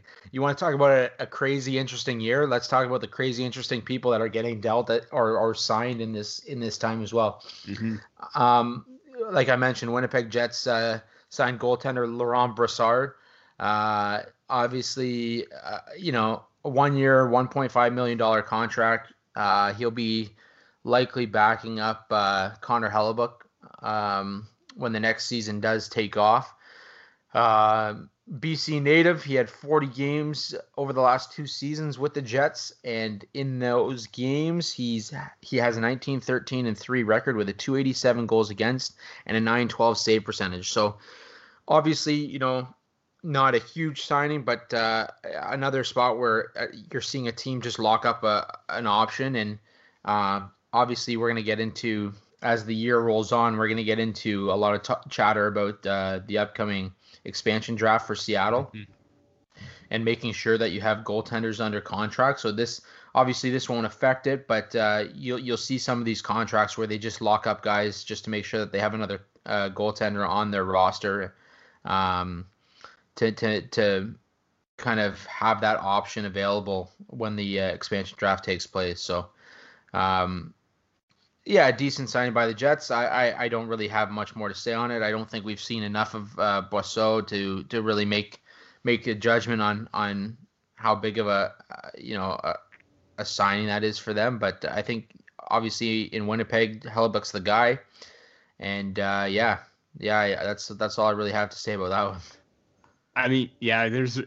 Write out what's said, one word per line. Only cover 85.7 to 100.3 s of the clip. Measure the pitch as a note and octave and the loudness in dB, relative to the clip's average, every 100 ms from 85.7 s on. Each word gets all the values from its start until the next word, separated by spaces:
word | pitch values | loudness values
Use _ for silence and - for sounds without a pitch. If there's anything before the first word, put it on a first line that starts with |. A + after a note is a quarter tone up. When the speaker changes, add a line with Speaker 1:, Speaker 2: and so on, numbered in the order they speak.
| A#2 | -6
Speaker 1:
enough | G#2 G#2 G#2+ | -2 -2 -2
of, | A2 G#2 - | -4 -10 -2
uh, | G#2 G2+ F#2+ | 0 0 -2
Boisseau | G2+ G2 - A2 A2 G2+ | -4 -2 0 2 2 0
to, | G2+ G2 F#2+ | -4 -2 -4
to | - A#2 | -4 -2
really | A2 G#2 G#2 | 0 0 2
make, | G#2 G2+ - _ - - _ B2 | 0 -2 -10 _ -20 -20 _ 0
make | A#2+ A#2+ | 0 0
a | G#2+ | 0
judgment | A#2 A#2 G#2+ A2+ | 2 2 2 0
on, | G#2 G#2 A2+ | 0 -2 -4
on | - G#2 G2+ G#2 A#2 - _ _ - | -4 -2 -4 -6 -10 -20 _ _ -4
how | A2 G#2 | 0 0
big | A2 G#2+ | 0 -2
of | G#2 | 0
a, | G2+ G2 - - | 0 0 -6 -18
uh, | - - - | -18 -16 -14
you | - G#2 | -8 -4
know, | F#2+ - | -4 -4
a, | - - - _ _ _ _ - | -4 -6 -10 _ _ _ _ -12
a | G#2 | -8
signing | - G2+ G2+ G#2+ | 0 2 2 0
that | G#2 | 0
is | G#2+ G#2+ | -2 -4
for | - | -4
them. | G#2 A2+ A#2+ | 0 0 0
But | G2+ F2+ | -2 -2
I | - G#2+ | -6 -4
think | G#2 A2+ - - _ - - | -4 -6 -8 -20 _ -18 -2
obviously | A#2 A2+ - A2+ A2 | -2 0 -2 0 0
in | G#2+ A2 G#2 | -2 -4 -2
Winnipeg, | A2 G#2+ A2+ A2+ A2 | -2 0 2 2 0
Hellebuck's | A#2 A2 A2+ G#2 - | -4 2 2 2 -4
the | G2+ | -4
guy. | F#2 G#2+ A#2+ C3+ - _ - - _ _ _ _ | 2 4 4 2 -6 _ -20 -20 _ _ _ _
And, | G2 G2+ G2 G2 | -8 -6 -4 -2
uh, | G2 G2 G2+ | 0 0 0
yeah, | G2 A2+ G2 - _ _ - | 2 2 0 -6 _ _ -8
yeah, | G#2 G#2+ | 0 2
yeah, | G#2 | 2